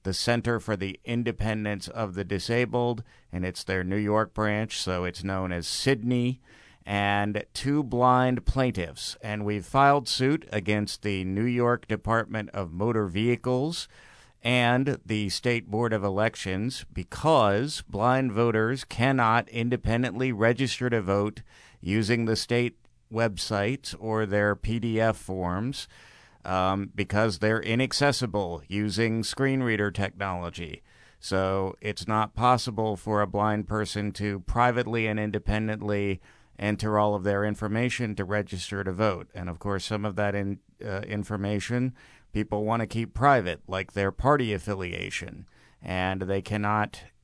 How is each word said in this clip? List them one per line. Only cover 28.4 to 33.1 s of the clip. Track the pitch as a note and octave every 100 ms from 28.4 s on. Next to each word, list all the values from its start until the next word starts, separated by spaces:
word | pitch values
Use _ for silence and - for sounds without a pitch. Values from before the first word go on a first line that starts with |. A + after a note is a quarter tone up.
| F2+ E2 D2
using | G2 G#2 G2 A2+ A2+
screen | G#2+ - C3+ C3+
reader | B2 G#2+ G#2
technology. | F#2 G2 F2+ G2 F2+ E2+ E2 E2 - - - - _
So | - F#2+ F#2+ F#2+ F#2+ -
it's | G#2+ G2+ F2+
not | G#2+ G#2+
possible | - A#2+ B2 - G#2+ A2 G2+
for | -